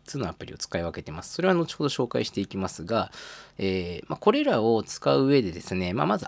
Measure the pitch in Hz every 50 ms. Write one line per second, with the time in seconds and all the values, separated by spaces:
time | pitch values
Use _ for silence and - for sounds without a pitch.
0 | - - - 143 110 80 80 - - - - - - - - 87 85 85 - 90
1 | - - 80 85 - - - - 175 190 185 170 165 - - - 151 139 - -
2 | 127 117 - 120 110 - - - 98 - - 98 95 90 - - - 85 113 110
3 | - - - - - - - - - - - - 98 98 95 92 87 87 87 -
4 | - - 156 - - 202 208 285 302 285 190 117 110 117 113 110 - - - -
5 | - 139 139 139 135 135 143 135 110 90 82 87 - - 95 92 90 90 92 127
6 | 147 185 214 190 -